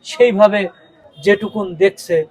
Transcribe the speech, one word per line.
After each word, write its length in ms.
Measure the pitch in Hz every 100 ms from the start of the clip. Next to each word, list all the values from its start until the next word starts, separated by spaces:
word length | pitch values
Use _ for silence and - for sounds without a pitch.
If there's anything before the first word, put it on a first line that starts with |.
সেইভাবে 640 | - - 247 196 208 208 185 - _ _ _ -
যেটুকুন 520 | 151 208 208 214 196 165
দেখছে 500 | 190 - - 170 156